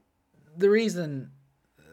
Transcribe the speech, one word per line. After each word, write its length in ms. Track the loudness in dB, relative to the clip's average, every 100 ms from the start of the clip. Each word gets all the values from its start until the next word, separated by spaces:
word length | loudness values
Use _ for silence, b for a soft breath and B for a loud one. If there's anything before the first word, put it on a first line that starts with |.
| _ _ _ _ _ 0
the 140 | 2
reason 600 | 4 2 -4 -6 -8 -12 -18 _ _ _ _ _